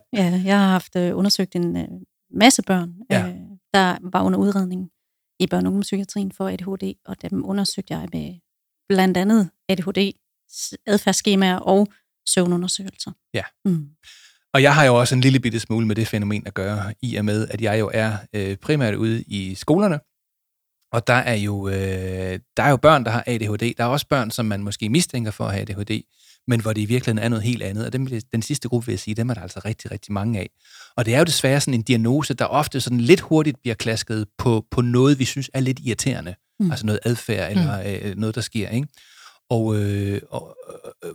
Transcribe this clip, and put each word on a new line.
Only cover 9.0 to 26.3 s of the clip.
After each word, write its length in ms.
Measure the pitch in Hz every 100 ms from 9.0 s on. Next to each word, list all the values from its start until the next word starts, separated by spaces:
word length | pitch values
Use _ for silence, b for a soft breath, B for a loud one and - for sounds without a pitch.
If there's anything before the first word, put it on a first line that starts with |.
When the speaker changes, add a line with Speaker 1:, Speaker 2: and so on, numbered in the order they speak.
| 190 180
Speaker 1:
andet 320 | 196 226 180 - -
A 60 | 190
D 40 |
H 100 | 175
D, 240 | 185 196 - _ _ _
s-, 220 | - - - -
adfærdsskemaer 720 | 202 - 190 214 196 190 185
og 300 | - 190 208 b _ _ -
søvnundersøgelser. 840 | - 175 175 180 - 190 - - - _
Speaker 2:
Ja. 100 | 104 - _ 196
Speaker 1:
Mm. 240 | 165 147 151 B B B B _
Speaker 2:
Og 80 | 135
jeg 140 | 139 147
har 80 | 139
jo 100 | 120
også 160 | - 127
en 60 |
lille 180 | 135 131
bitte 200 | 123 110
smule 280 | - 110 113
med 80 | 107
det 120 | 110
fænomen 400 | 107 104 104 104
at 60 |
gøre, 400 | 98 95 104 101 -
i 140 | 120 110
og 100 | 104
med, 220 | 107 110
at 120 | 110
jeg 180 | 110 110
jo 120 | 104
er, 240 | 110 110 104 -
øh, 240 | 107 95 98
primært 380 | - 151 117 101
ude 260 | 113 117
i 340 | - 101 92 98
skolerne. 440 | - 170 208 147 - _ _ _ _ _ _ _ _
Og 160 | 117 123
der 60 |
er 200 | 120 123
jo, 340 | 107 101 101 98
øh, 720 | 98 95 95 95 95 92 92 - -
der 60 |
er 60 | 135
jo 80 | 131
børn, 280 | 147 147 113
der 60 |
har 120 | 117 -
A 100 | 117
D 40 |
H 120 | 107
D. 220 | 104 117 123
Der 60 |
er 40 | 117
også 200 | 139 -
børn, 240 | 139 110
som 140 | - 110
man 180 | 98
måske 260 | 101 - 107
mistænker 420 | 147 175 127 110
for 140 | - 113
at 80 |
have 80 | 98
A 120 | 101
D 20 | 98
H 40 | 101
D, 100 | 110 - b b